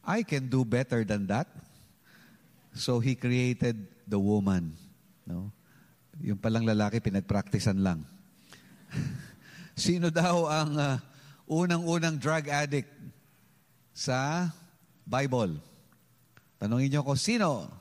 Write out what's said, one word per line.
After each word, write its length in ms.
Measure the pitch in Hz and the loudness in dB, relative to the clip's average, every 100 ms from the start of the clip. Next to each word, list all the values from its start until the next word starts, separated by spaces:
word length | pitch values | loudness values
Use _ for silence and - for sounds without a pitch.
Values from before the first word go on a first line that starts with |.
| - | 0
"I 160 | 208 | -2
can 240 | 220 143 131 | 0 -2 0
do 160 | 131 | 0
better 400 | 120 120 131 120 | 2 0 2 0
than 240 | 107 104 95 | 0 0 0
that." 240 | 107 - - - - - _ _ - - - _ - _ | -2 -2 -12 -20 -20 -20 _ _ -20 -20 -20 _ -20 _
So, 240 | - - 120 | -6 0 2
He 160 | 123 | 2
created 720 | 123 123 123 123 123 123 110 95 - - | 0 0 2 2 0 0 -2 -8 -18 -2
the 80 | 101 | 0
woman. 560 | 98 104 98 92 82 80 - - _ _ - | 4 4 4 2 0 -10 -20 -20 _ _ -10
No? 240 | 87 98 - _ - - _ _ 156 | -8 -8 -14 _ -20 -20 _ _ -10
Yung 240 | 131 101 | -6 -2
palang 240 | 113 113 113 | 0 0 2
lalaki, 320 | 107 104 113 | 2 2 0
pinagpraktisan 800 | 110 98 - 101 - 107 110 95 | 0 -2 0 -2 0 0 2 2
lang. 240 | 95 82 73 - - - - - - - - | 2 0 -8 -18 -20 -20 -20 -20 -20 -20 -10
<laughs> 880 | - - - - - - - - - | -6 -6 -8 -14 -20 -20 -20 -16 -2
Sino 320 | - 175 170 | 0 2 2
daw 400 | 160 175 175 160 | 2 4 2 2
ang, 240 | 156 151 | 0 0
uh, 240 | 147 143 131 - - - - - | 0 0 -2 -6 -20 -20 -20 -4
unang-unang 720 | 156 180 170 170 170 165 151 | 0 2 0 0 0 0 0
drug 320 | 135 160 147 | 0 0 0
addict 400 | 143 147 143 - - - - _ _ _ _ _ _ _ | -2 0 -2 -4 -14 -20 -20 _ _ _ _ _ _ _
sa 560 | - - 127 139 170 175 - - _ _ _ - | -8 -2 0 0 0 -2 -4 -20 _ _ _ -4
Bible? 560 | 127 139 123 98 76 - - _ _ _ _ _ - _ _ | -2 0 2 0 -4 -12 -20 _ _ _ _ _ -20 _ _
Tanungin 320 | 104 120 135 | -2 0 2
niyo 160 | 147 139 | 0 0
ako, 80 | |
sino? 560 | 131 - 233 180 120 76 - | 0 0 2 2 0 -6 -16